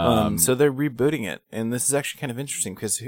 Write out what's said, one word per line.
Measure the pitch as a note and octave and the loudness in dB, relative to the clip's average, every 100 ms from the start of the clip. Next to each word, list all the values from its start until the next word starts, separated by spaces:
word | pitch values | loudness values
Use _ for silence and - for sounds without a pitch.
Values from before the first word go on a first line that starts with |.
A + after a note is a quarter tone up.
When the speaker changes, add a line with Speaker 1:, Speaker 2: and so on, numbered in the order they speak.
| A#2+ | 4
Speaker 1:
Um, | A2+ G#2+ G#2 | 4 2 2
Speaker 2:
so | B2+ B2+ | 2 4
they're | D3 | 2
rebooting | C3 D3 A2+ C#3+ D3+ G2 | 2 -2 0 0 0 -4
it, | B1+ _ | -8 _
and | A2 A2+ | -6 -4
this | B2 - | -2 0
is | C#3+ | 0
actually | - - | -2 -6
kind | C#3 | -8
of | A#2 | -6
interesting | C#3 - G#2 - | -6 -6 -6 -6
'cause | G#2+ - | -4 -4